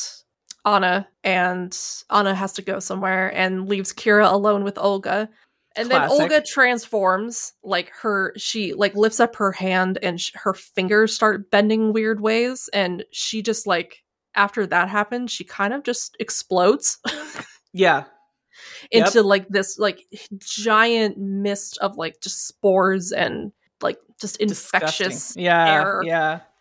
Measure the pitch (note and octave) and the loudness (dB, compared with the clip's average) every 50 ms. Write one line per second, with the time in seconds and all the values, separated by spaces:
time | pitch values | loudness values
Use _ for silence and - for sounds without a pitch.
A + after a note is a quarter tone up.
0 | - - - - _ _ _ _ _ - - _ - G#3 G#3 G3 F#3 F3+ F3+ F#3+ | -8 -10 -12 -16 _ _ _ _ _ -20 -18 _ -2 0 2 2 2 2 0 -2
1 | G3 - _ _ - - F#3 F#3 F3+ F3+ F3+ F3+ F3+ F#3 F#3 - - - - - | -4 -6 _ _ -4 -2 0 0 0 0 -2 -4 -6 -8 -8 -10 -10 -10 -12 -14
2 | - - - G#3 G3+ G3 F#3+ F#3 G3 F#3+ - - F#3+ - F#3 - F#3 - F#3 F#3+ | -6 0 2 2 2 2 0 -2 -4 -6 -6 -8 -8 -6 -6 -6 -6 -6 -6 -4
3 | G3 F#3+ F#3+ F#3+ F#3 F#3 - - F#3 F#3 F#3+ F#3+ F#3 G3 G#3 G3 F#3+ - - - | -4 -2 -2 0 -2 -2 -2 -2 -2 0 -2 -2 -4 -4 -4 -4 -4 -6 -8 -2
4 | - A3+ G#3 G#3 G#3+ F#3+ - G3+ G3+ G#3+ G#3 G3+ G3 G3+ G3+ - - G3+ G3+ G3 | 2 4 6 6 6 6 4 4 2 2 2 2 0 -4 -4 -2 0 0 0 0
5 | G3 - - G3+ G#3+ A3 _ _ _ _ _ _ _ _ - - A#3 A#3+ C4 D4+ | -2 -2 -2 -2 -2 -4 _ _ _ _ _ _ _ _ -8 -6 -2 0 2 2
6 | D4 - C4+ D4 D#4 - D4+ D4+ D4 - - C#4 C4 B3 B3 A#3 - - - G#3 | 2 4 2 2 2 4 2 2 0 0 0 2 2 2 2 0 -4 -4 -2 0
7 | G3 F#3 F#3 F#3 G#3+ A#3 A#3 - - - - _ - F#3+ F#3+ F3 F3+ - - - | 2 2 2 2 0 -4 -8 -8 -10 -10 -12 _ -8 -4 -4 -4 -4 -4 -10 -8
8 | - A3+ G3+ G3 F#3+ F3 - G#3 - - - A3+ G#3 F3 - - G3+ G3+ G3 G3+ | -4 -2 -2 0 -2 -4 -6 -6 -8 -6 -4 -4 -4 -4 -2 0 0 0 2 2
9 | G#3+ A3 A3 - - F#3+ F#3 - G#3+ G3 F#3 - F#3+ F#3+ F#3 F#3 F#3 F#3 F#3+ - | 2 2 4 2 2 0 2 0 -2 -2 0 -2 -2 0 0 2 0 0 -2 -2
10 | - F3+ F3 F3 - - - - - - F#3+ - - - - - F#3 F#3 G#3 G#3 | -4 -4 -4 -4 -6 -8 -10 -6 -4 -4 -4 -4 -8 -10 -6 -4 0 2 4 4
11 | A3 G#3+ G#3+ - A3+ G#3+ G#3 F#3 G3 - - G3+ G#3 G#3+ A3 A3 A3 A3 G#3+ A3+ | 4 2 2 2 2 2 0 0 -2 0 2 4 4 4 2 2 2 2 2 2
12 | A3 A3 A3 G#3+ G#3 A3 A3 A3+ A#3+ B3 C4 B3 - - - G3+ G3 F3+ F3+ F3 | 0 0 0 -2 0 0 0 0 0 -2 -2 -6 -8 -4 -2 -2 -2 -2 -4 -6
13 | - - - - - - - A3 G#3 A#3 G#3+ A3 - G#3 F#3 E3+ F3 F3 - - | -10 -12 -10 -8 -8 -6 -6 -4 -4 -4 -4 -4 -2 -2 -2 -2 -2 -6 -12 -20
14 | _ _ _ _ _ _ - - G3+ G3+ - A#3+ G#3 E3+ - F3 F3 F#3+ G3 G#3 | _ _ _ _ _ _ -2 0 0 0 0 -2 -2 0 2 0 0 2 0 -2
15 | G#3 G#3 B3 A#3+ B3 A#3 - - - - - - G3 G3+ A#3+ C#4+ C#4+ - B3 - | -2 -2 -4 -6 -6 -6 -8 -10 -12 -12 -6 -4 -2 -2 -2 -4 -4 -6 -6 -6
16 | - - - - A3+ - - - - - F#3 F#3 F3+ F#3+ A#3+ C#4+ - - - - | -8 -10 -10 -10 -8 -6 -6 -8 -4 0 2 4 6 4 4 4 2 -2 -2 -2
17 | - - - D4 D4+ D4+ - - - - - - _ _ - F3+ F#3+ F3 D#3 C#3 | -6 -8 -8 -8 -10 -12 -12 -14 -14 -16 -18 -20 _ _ -2 2 4 4 4 2
18 | - - _ _ _ _ _ _ _ _ _ - - - - - - - - A3+ | 0 -6 _ _ _ _ _ _ _ _ _ -20 -20 -20 -20 -20 -6 0 4 4
19 | G#3+ F#3+ A3 A#3 G#3 G3 G3 G3 F#3+ F#3+ G3 G3+ F#3+ - - - G#3 G3+ F3+ - | 4 6 6 6 6 6 4 2 2 0 -2 -2 -2 -2 -2 -2 -2 -2 -2 -4
20 | - _ - G3+ - - G#3 F#3+ - - - - G#3 A3+ G#3+ G#3+ A3+ A#3 A#3 A3+ | -10 _ -20 -20 -18 -16 -18 -16 -12 -10 -8 -6 -2 2 4 4 4 4 4 2
21 | A3 G#3 - - G3 G3 G3 G3 G3+ G3+ G3+ G3+ - - - - - G3 G#3 - | 0 0 -2 -4 -6 -6 -4 -2 -2 -2 -2 -4 -6 -10 -6 -4 -4 -4 -4 -6
22 | E3 D#3+ - _ - - - - - - - _ - G3+ F#3 F#3+ F#3 F#3+ F#3+ F#3+ | -8 -10 -10 _ -12 -10 -10 -8 -10 -10 -6 _ 2 4 4 4 4 4 2 0
23 | F3 F#3 - - F3+ - - - - G3+ - _ _ _ _ _ - F3 F3 - | -2 -4 -2 -2 -2 -2 -2 -6 -10 -12 -14 _ _ _ _ _ -4 -4 -4 -6
24 | _ _ _ - - G3+ - - G#3 G#3 G3 - - - - F3+ D#3+ D#3 D#3+ - | _ _ _ -14 -12 -12 -6 -2 -2 -2 -2 -4 -4 -4 -2 -2 -2 -2 -2 -2
25 | G3+ F#3 - - - - - - F3+ F3 E3+ E3+ E3 D#3+ D#3 D3+ D#3 G3 G3 G3 | -2 -4 -4 -6 -8 -8 -8 -2 2 4 4 6 6 6 4 4 2 2 0 -2
26 | F3+ E3 E3 E3 D#3 D#3 D#3 E3+ - _ _ _ | -2 -2 0 0 0 0 -2 -4 -10 _ _ _